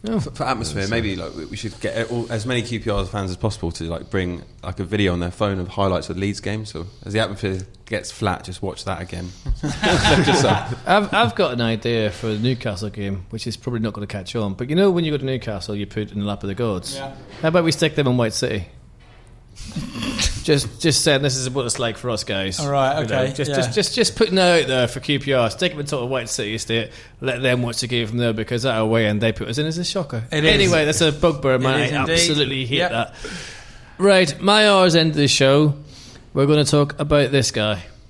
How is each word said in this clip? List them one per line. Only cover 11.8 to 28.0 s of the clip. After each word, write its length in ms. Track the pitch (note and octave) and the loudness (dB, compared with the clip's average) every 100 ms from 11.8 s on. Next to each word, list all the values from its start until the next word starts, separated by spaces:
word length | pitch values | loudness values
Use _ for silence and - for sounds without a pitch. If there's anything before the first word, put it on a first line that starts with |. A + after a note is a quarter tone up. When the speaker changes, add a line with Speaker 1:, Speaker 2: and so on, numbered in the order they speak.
| A#2 A#2 G#2+ | 0 0 0
Speaker 1:
for 160 | - A2+ | -2 -4
the 120 | G#2+ | 0
Newcastle 500 | A#2+ B2 B2 F#2+ G#2 | 0 0 -4 -4 -6
game, 340 | G2 G2+ G2 F#2 | -6 -6 -6 -8
which 160 | A2 A#2+ | -8 -8
is 120 | G#2+ | -6
probably 240 | - A#2+ | -6 -2
not 100 | A2 | -2
gonna 160 | G2+ G2+ | -4 -8
catch 300 | G#2 F#2 A#2+ | -8 -6 -4
on. 160 | G#2 | -2
But 160 | F#2+ B2+ | -4 -2
you 60 | D#3 | 2
know, 120 | G3 | 4
when 140 | F3 | 4
you 80 | E3 | 0
go 60 | D3 | -2
to 80 | C3 | -2
Newcastle, 500 | C3 - G#2 F#2+ G#2 | -4 -4 -8 -6 -6
you 100 | G2+ | -6
put 180 | - | -6
it 80 | G#2 | -6
in 60 | G#2 | -4
the 40 | G2+ | -4
lap 180 | G2+ | -4
of 40 | G2 | -6
the 80 | F#2+ | -4
gods. 400 | A#2 F#2 - - | -2 -2 -6 -10
Speaker 4:
Yeah. 180 | C#3 - - - | -10 -12 -18 -4
Speaker 1:
How 80 | D#3+ | 2
about 160 | F3 E3 | 4 2
we 80 | |
stick 220 | D3+ D#3+ D3+ | 2 0 2
them 120 | C#3 | 2
in 80 | B2 | 2
White 180 | A2+ | 0
City? 340 | - B2 G#2+ F2 - - - - - - - - - - - - - - - - - | 0 -2 -4 -6 -14 -20 -20 -20 -20 -20 -20 -20 -16 -12 -10 -10 -8 -6 -2 -2 -2
Just, 360 | - C#3+ A#2 - | 2 2 2 -2
just 220 | E3 C3 | 0 2
saying, 180 | - C#3 | 4 2
this 140 | C#3+ C3 | 2 -2
is 140 | B2+ | -4
what 160 | C3 A#2+ | -4 -4
it's 140 | - | -2
like 180 | A#2 G#2+ | -2 -4
for 120 | B2 | -4
us 140 | A2 | -4
guys. 360 | - G2 F#2+ F2+ | -4 -4 -2 -4
Speaker 4:
All 100 | C#3+ | -2
right, 300 | C#3 C3+ D3 | 2 2 0
Speaker 1:
You 60 | B2 | -2
know, 140 | C3 | 0
Speaker 4:
okay, 100 | C3 | -2
Speaker 1:
just, 160 | C#3 C#3+ | -2 -2
Speaker 4:
yeah. 60 | C3+ | 0
Speaker 1:
just, 160 | B2 | 0
just, 200 | D#3 G3 - | 0 0 2
just 200 | A3 - | 0 2
putting 200 | A3 F#3 | 2 4
that 260 | F3+ E3+ | 6 4
out 40 | C3 | 4
there 200 | C3 - | 2 0
for 120 | C#3 | -2
Q 200 | - C#3+ | -2 -2
P 140 | C#3 | 2
R. 160 | C3 A2+ | 2 2
Stick 220 | - F3+ | 0 -4
them 80 | D3+ | -2
in 40 | C#3+ | -6
total 200 | C#3+ A#2+ | -4 -2
White 220 | C3 A#2 | -4 -4
City 260 | - G#2 G#2+ | -4 -4 -4
estate. 360 | - A2+ B2+ - - - | -2 -2 -2 -10 -20 -8
Let 200 | C3 B2 | -6 -2
them 200 | C3 B2 | 0 2
watch 180 | A#2+ A2+ | 0 -4
the 60 | A#2+ | -2
game 200 | A#2+ | -2